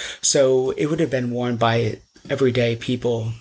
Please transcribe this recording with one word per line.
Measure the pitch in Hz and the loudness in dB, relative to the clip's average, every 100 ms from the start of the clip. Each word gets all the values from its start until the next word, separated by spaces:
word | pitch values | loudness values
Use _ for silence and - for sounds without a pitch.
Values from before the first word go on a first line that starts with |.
| - - | -12 -4
So | - 147 131 131 131 | 2 4 4 4 0
it | - 147 | -2 -2
would | 165 | 0
have | 147 | 0
been | 127 123 | -2 -4
worn | 120 123 117 | -4 -2 0
by | 117 117 113 - _ - - | 2 2 0 -4 _ -20 -6
everyday | 139 131 120 117 117 | 0 2 2 0 -2
people, | - 123 120 117 113 113 | -4 -2 -2 -2 -4 -8